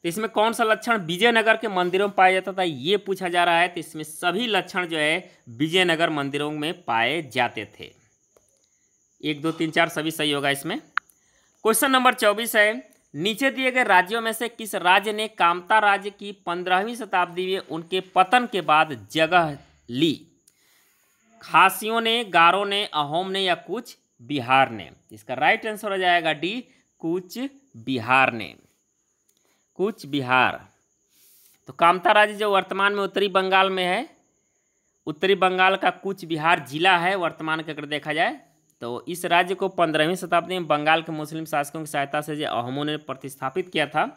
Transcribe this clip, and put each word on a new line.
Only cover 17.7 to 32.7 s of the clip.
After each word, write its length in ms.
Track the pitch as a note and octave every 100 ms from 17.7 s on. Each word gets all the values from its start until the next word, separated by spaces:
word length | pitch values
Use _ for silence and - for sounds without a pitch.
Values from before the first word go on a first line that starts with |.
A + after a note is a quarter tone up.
| D#3+ E3+ F#3 F3+
पतन 340 | F#3 F#3 B3 A#3+
के 80 | G3
बाद 340 | D#3 D3+ D#3+ B2 G2+
जगह 440 | D#3 D#3+ F3+ D#3+ C#3+ _ _ -
ली? 220 | B2 D#3+ A2 - _ _ _ _ _ _ _ _ _ _ _
खासियों 580 | - D#3+ F#3+ F#3 G#3+ A3+
ने, 240 | A3+ A#3
गारों 400 | A3 E3+ E3+ G3
ने, 200 | G3+ G3+
अहोम 460 | G#3 D3+ C#3+ E3 F#3+
ने 100 | G3
या 140 | F#3+ E3+
कूच 360 | - G#3+ A#3+ - _ _
बिहार 480 | A#2+ C#3+ A#2+ C3+ B2+
ने? 200 | A2 D#2+ - _
इसका 220 | G#2+ -
राइट 320 | B2+ D#3 G#3+ A3+
आंसर 260 | G#3 G#3+
हो 60 | G3
जाएगा 340 | F3+ F3 D#3+
डी, 200 | D3+ E3+ A#3+ - _ _ _
कूच 380 | E3 F3+ F3+ A3+ C#4 _ _ A#2
बिहार 540 | A#2 B2+ A2+ C3 B2+
ने। 220 | A#2 F2 - _ _ _ _ _ _ _ _ _ _ _ -
कूच 260 | G3 G#3+ D3
बिहार। 540 | C#3+ B2 B2+ A2 - - _ _ _ _ _ _ _ _ _ -
तो 40 |
कामता 400 | - A3+ F#3 F3+
राज्य 220 | G#3 G#3
जो 160 | G3+ G#3
वर्तमान 420 | G3 F#3